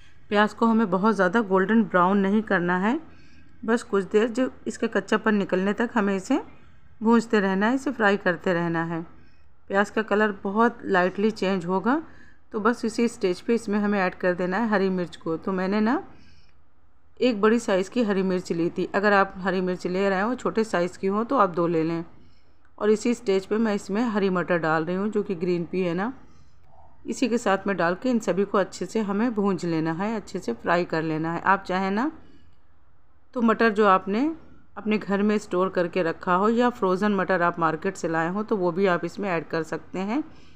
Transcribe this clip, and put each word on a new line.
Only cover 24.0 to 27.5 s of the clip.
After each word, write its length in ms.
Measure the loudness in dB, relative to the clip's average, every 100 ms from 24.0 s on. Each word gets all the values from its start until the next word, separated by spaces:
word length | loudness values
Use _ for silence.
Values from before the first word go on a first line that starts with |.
हरी 260 | 0 0 0
मटर 260 | 0 0 0
डाल 280 | 2 0 0
रही 100 | -2
हूँ, 140 | -2
जो 140 | -2
कि 120 | -2 -2
ग्रीन 300 | -2 -2 -2
पी 160 | -2
है 120 | -2
ना, 180 | -2 -4 -8 -16 -20 -20 -20 -20 -20 -18 -14 -10
इसी 240 | -2 0
के 80 | 0
साथ 300 | 2